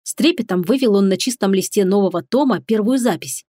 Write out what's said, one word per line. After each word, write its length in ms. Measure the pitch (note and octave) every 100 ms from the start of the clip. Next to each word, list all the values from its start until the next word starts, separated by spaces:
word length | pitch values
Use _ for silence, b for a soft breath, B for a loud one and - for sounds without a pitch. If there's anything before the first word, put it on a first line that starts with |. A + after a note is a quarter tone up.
С 140 | - -
трепетом 480 | C#4+ F4 - F#3
вывел 320 | E3+ C4 B3 G3+
он 140 | G3
на 80 | F#3
чистом 360 | - - G3
листе 320 | F#3+ F#3 - F#3+
нового 380 | G3+ F#3+ F3
тома 380 | - B3 C#4+ E3+
первую 360 | - A3 G#3 C4
запись. 480 | A#3+ E3 - - _ _